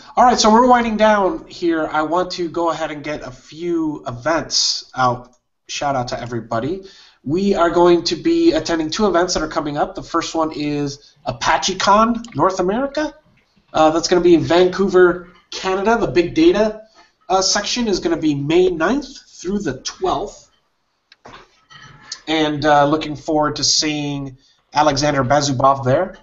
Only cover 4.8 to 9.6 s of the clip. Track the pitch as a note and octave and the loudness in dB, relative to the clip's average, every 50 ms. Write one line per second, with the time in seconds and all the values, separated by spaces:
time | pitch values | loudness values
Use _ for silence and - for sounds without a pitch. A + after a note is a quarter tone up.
4.8 | - - - B2+ B2+ B2+ B2 B2+ - - _ _ _ _ _ _ _ - - - | -10 -10 -4 0 0 0 0 -2 -8 -16 _ _ _ _ _ _ _ -14 -10 -6
5.8 | D3 C#3+ C3+ B2+ B2 - C3 A#2+ A#2+ A#2 B2 A2+ G#2+ - A#2 A2+ B2+ D3 F#3+ F#3+ | -4 -2 -2 -2 -4 -6 -8 -10 -8 -8 -8 -8 -6 -6 -6 -4 -4 -4 -6 -8
6.8 | - - - - - _ _ _ _ C3 D#3 F#3 G3+ G3+ - F3 E3+ E3+ D#3+ F3 | -10 -16 -20 -20 -20 _ _ _ _ -4 -2 0 0 0 2 2 0 2 4 4
7.8 | F3 F3 F3 E3 D#3+ - F3 D3+ D#3 E3 E3+ E3+ E3 E3 D3+ D#3 D#3 - E3+ D#3+ | 6 6 6 4 2 -2 -6 -2 0 0 2 4 4 4 2 2 0 -2 -2 -2
8.8 | D#3 D3+ - - G#3+ G3 E3+ E3+ F3 B2+ - F3+ D#3 D#3+ - E3 | -2 -4 -2 0 0 2 2 2 0 0 -2 -4 -4 -4 -4 -6